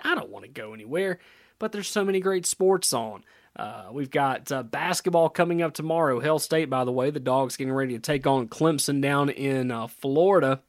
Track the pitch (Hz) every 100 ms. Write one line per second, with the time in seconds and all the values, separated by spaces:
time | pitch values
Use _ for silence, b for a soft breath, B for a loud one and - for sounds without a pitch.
0 | 302 330 - 104 98 - 107 110 107 165
1 | 196 175 b b b b 214 208 - 214
2 | 196 190 185 190 170 - 190 185 - 123
3 | 110 98 - b b - 107 113 95 135
4 | 135 147 135 127 - 135 113 143 170 180
5 | 185 170 156 - 175 170 165 - 160 165
6 | 151 123 151 156 - 160 143 131 127 127
7 | 135 147 127 131 127 - 131 135 135 113
8 | - 143 139 135 117 - 156 147 - 143
9 | 139 143 143 - 139 135 127 117 113 -
10 | 139 143 185 185 135 135